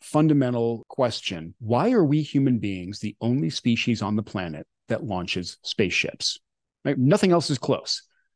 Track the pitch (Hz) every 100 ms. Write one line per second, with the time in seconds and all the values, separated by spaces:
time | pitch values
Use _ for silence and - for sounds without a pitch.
0 | - 151 156 143 127 120 117 117 - -
1 | 123 - - 87 80 - 107 127 202 247
2 | 151 151 147 143 135 120 101 92 90 101
3 | 107 - 113 127 160 - 123 117 - 110
4 | 101 107 107 101 87 76 - _ - 117
5 | 135 92 87 95 87 - - - 95 -
6 | - - - - _ _ _ _ 143 139
7 | 131 202 190 170 - 139 - 113 - -
8 | - _ _